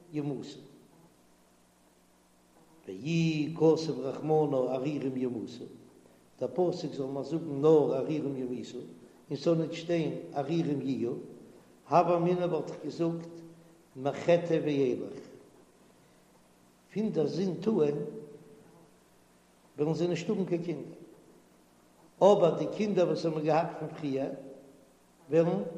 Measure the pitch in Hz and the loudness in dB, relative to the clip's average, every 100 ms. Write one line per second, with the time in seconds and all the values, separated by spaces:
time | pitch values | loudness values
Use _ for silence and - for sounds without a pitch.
0 | - 151 147 127 - - - - - - | -10 -6 -4 -6 -8 -16 -20 -20 -20 -20
1 | - _ _ _ _ _ _ _ _ _ | -20 _ _ _ _ _ _ _ _ _
2 | _ _ _ _ _ _ _ - - 95 | _ _ _ _ _ _ _ -20 -14 -8
3 | 143 170 165 156 147 165 160 156 160 127 | -2 2 2 2 -2 4 6 6 2 -4
4 | 131 120 151 156 151 135 127 127 139 143 | -4 -4 2 4 4 2 0 0 -2 -2
5 | 131 127 123 117 98 - - - - - | -4 -2 -2 -4 -8 -12 -16 -18 -20 -20
6 | - - _ - 127 - 175 - 147 - | -20 -20 _ -8 -4 0 0 0 -4 -6
7 | 135 139 127 165 165 139 151 156 131 131 | -6 -6 -4 -4 -4 2 6 8 6 2
8 | 123 151 131 131 127 120 113 123 147 - | 0 -2 -2 -4 -4 -6 -8 -12 -12 -16
9 | - - - 143 - 165 156 - - 170 | -20 -20 -10 -2 2 2 0 -4 -2 0
10 | 143 120 - - 139 165 139 139 131 120 | 0 -4 -6 -4 -2 0 0 0 -2 -2
11 | 117 147 - - - - - - - 156 | -2 -4 -10 -18 -20 -20 -20 -20 2 4
12 | 170 175 170 180 175 156 - - 156 - | 6 4 4 2 0 -2 -4 -8 -8 -2
13 | 165 165 - - - - - - - 131 | -2 -2 -8 -16 -18 -20 -20 -20 -20 -6
14 | 139 - - 170 170 165 151 139 131 - | -4 0 4 4 4 0 2 2 2 0
15 | - - - - - - - _ - _ | -4 -12 -16 -20 -20 -20 -20 _ -20 _
16 | - _ _ _ _ _ _ _ _ 180 | -20 _ _ _ _ _ _ _ _ -4
17 | 220 160 143 151 190 160 - - 147 - | -2 0 0 0 -2 -2 0 2 2 0
18 | - - - - - - - - - - | -4 -10 -14 -18 -20 -20 -20 -20 -20 -20
19 | _ _ _ _ _ _ _ - 151 160 | _ _ _ _ _ _ _ -4 0 0
20 | 175 165 - 196 175 170 175 143 120 - | 0 0 -2 -2 0 -2 -4 -6 -10 -16
21 | - - - - _ _ _ _ _ _ | -20 -20 -20 -20 _ _ _ _ _ _
22 | - - 185 202 165 156 151 - 214 180 | -16 4 6 8 6 4 -2 -2 0 2
23 | 165 156 165 156 156 156 165 - 156 - | 2 2 -2 0 2 2 0 -4 -10 -8
24 | 143 131 139 - - - - - - _ | -4 -4 -4 -8 -14 -18 -20 -20 -20 _
25 | _ _ - 156 165 190 202 | _ _ 0 2 4 0 -4